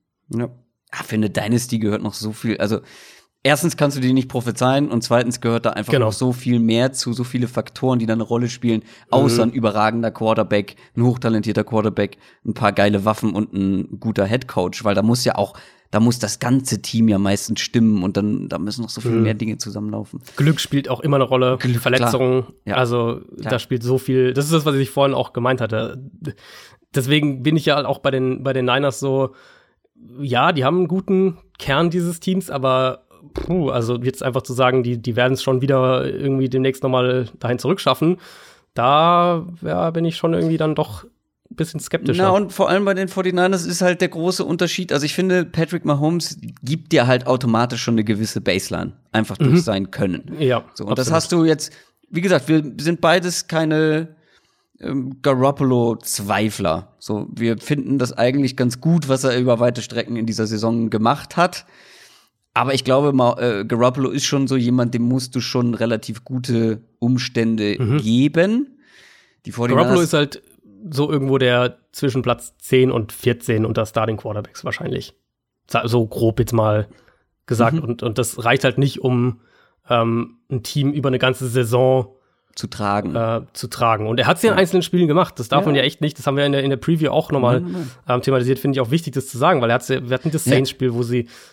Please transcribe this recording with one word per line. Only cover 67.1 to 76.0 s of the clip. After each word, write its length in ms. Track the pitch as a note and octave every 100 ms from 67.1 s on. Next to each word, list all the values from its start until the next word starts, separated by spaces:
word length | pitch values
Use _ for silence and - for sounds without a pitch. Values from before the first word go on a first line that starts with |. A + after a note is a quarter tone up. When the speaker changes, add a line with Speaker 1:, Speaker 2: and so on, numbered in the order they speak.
| B2 - A#2 A2+ A2 G#2 G2+
Speaker 2:
Mhm. 180 | A2+ D3+
Speaker 1:
geben. 800 | A2 A#2+ D3 E3 F#3+ A#3 C#4 - _ - - _ _ _ -
Die 60 |
forty-niners 320 | A#2 A#2+ C3+ -
Speaker 2:
Garoppolo 180 | F3+
ist 100 | E3
halt 280 | D3+ C#3+ - - _ - - G3
so 220 | C#3 D3
irgendwo 260 | D3 C3+ C3
der 400 | B2 B2 B2 - _
zwischen 300 | - C#3 B2+
Platz 340 | B2 A#2+ - _
zehn 340 | - C3 B2+
und 200 | B2 G#2
vierzehn 540 | - A#2+ A#2 - A2 A2
unter 200 | A2+ G#2+
Starting 320 | A#2 A2 G#2
Quarterbacks 460 | A2+ G#2 - -
wahrscheinlich. 500 | B2 - E3 - - _ _ _ _ _ -
Sa-, 180 | A#2 A#2
so 180 | A#2+